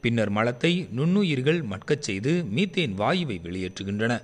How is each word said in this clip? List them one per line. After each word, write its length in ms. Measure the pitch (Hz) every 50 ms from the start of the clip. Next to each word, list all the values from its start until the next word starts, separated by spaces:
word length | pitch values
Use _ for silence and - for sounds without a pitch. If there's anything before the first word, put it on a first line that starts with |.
பின்னர் 280 | - 120 120 117 107 101
மலத்தை 420 | 101 104 113 120 123 127 - 170 175 185 170 -
நுண்ணுயிர்கள் 680 | 101 120 151 170 180 208 208 175 147 131 127 143 165 175
மட்கச் 400 | 147 107 98 90 - - 151 135
செய்து 300 | - - 98 95 107 139 170 180 170 107
மீத்தேன் 440 | 98 120 202 190 170 185 170 117 98
வாயுவை 420 | 95 104 120 175 185 175 143 104 87
வெளியேற்றுகின்றன. 720 | 82 85 90 95 92 92 - - 98 98 101 104 110 117 120 110